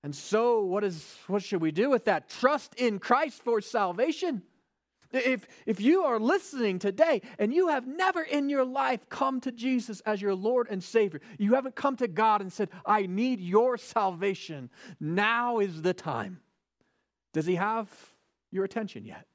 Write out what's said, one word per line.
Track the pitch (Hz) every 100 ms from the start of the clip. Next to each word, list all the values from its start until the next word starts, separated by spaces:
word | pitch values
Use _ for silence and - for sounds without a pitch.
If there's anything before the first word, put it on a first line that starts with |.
And | 143
so | 143 - 214 240 226
what | 196 196
is, | 202 165 - -
what | - 202
should | 190 185
we | 160
do | 151 262
with | 254
that? | - 165 -
Trust | - 254 294 -
in | - 247 202
Christ | - 254 311 -
for | 240 226
salvation. | - 226 190 175 294 311 359 226 - _ _ _ _ _ _
If, | 262 247 254 - -
if | - 190
you | 226 370
are | 311 226
listening | 220 370 - 277 220 185
today | 202 196 330 240 - -
and | 208
you | 311 359
have | 285 254
never | 320 370 359
in | 311 294 277
your | 277
life | 254 269 262 254 -
come | - 269 262
to | 262
Jesus | 240 247 254 214 196
as | 214 208
your | 202
Lord | 190 214 254 233
and | 202
Savior, | - 226 202 156 - 202
you | 202
haven't | 254 262
come | - 277
to | 262 240
God | 165 220 208
and | 190
said, | - 202 180
"I | - 190 190
need | 190 254 240
your | 175 202 247 240
salvation," | - 233 196 170 196 185 - 147 123 - - 165
now | 151 180 208 233 240 233
is | 202 160
the | 170
time. | 180 165 120 104 180 _ _ _ _ _ _ _ _ _
Does | 156 160
he |
have | 175 202 226 208 - - _ _ _ _
your | 185
attention | 190 226 208 -
yet? | 214 - -